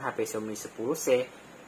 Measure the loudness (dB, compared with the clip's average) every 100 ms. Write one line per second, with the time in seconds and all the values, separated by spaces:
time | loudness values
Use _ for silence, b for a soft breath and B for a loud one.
0 | -2 0 -2 -2 -4 -6 -8 -4 -2 0
1 | 6 6 4 -6 -18 -18